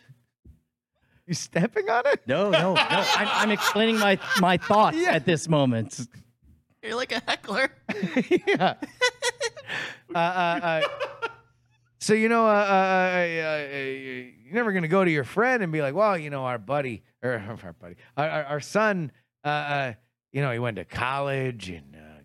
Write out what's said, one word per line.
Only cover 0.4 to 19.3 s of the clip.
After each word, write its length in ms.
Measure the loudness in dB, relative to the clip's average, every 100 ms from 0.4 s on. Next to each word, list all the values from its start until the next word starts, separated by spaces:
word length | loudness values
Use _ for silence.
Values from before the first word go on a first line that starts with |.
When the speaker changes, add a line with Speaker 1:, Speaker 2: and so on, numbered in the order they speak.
| -20 -20 _ _ _ _ _ _ -6
Speaker 1:
You 80 |
stepping 560 | -6 -4 -2 0 0 0
on 160 | 2 2
it? 160 | 2 0
Speaker 2:
No, 220 | 0 4
no, 240 | 4 4
no. 40 | 2
I'm, 500 | 2 0 0 0 0
I'm 200 | 0 2
explaining 480 | 0 0 2 2 4
my, 200 | 2 2 0 2
my 160 | 4 4
thoughts 400 | 4 6 6 4
Speaker 1:
Yeah. 140 | 2
Speaker 2:
at 160 | 2 2
this 200 | 0 2
moment. 600 | 2 4 2 -2 -8 -14 -16 -20 _ _ _ _ _
Speaker 3:
You're 120 | -8
like 180 | -6 -4
a 80 | -4 -4
heckler. 420 | -6 -4 -2 -2 -4 -10
Speaker 1:
<laughs> 360 | -4 -2 0 2 2 2
Yeah. 280 | 2 2 0 -8 -2 -2 0 -4 -4 -6 -8 -10 -8 -8 -12 -6
Uh, 40 | -2
uh, 20 | 0 0 0 0
uh, 200 | 0 0 -2 -4 -10 -8 -10 -10 _ _ _ _ _ -6
so, 140 | 0
you 160 | 2 4
know, 160 | 4 4
uh, 20 |
uh, 40 |
uh, 880 | 4 4 4 4 2 2 0 0 -2
uh, 260 | -2 -4 -4
uh, 20 | -6
you're 800 | -6 -8 -10 -12 -14 -20 -8
never 180 | -4 0
gonna 160 | 0 2
go 160 | 2
to 60 | 4
your 140 | 2
friend 380 | -2 0 2 0
and 80 | -2
be 120 | -2
like, 120 | -2
Well, 220 | 0 0 0
you 140 | -4
know, 160 | -6 -4
our 100 | -6
buddy, 460 | -4 -4 -4 -8 -14 _
or 120 | -4
<laughs> 280 | -4 -6 -12
our 120 | -16
buddy, 220 | -18 -20 -20 -10 -6
our, 100 | -4
our, 140 | -4
our 160 | -4 -6
son, 520 | -2 0 2 0 -4 -10 _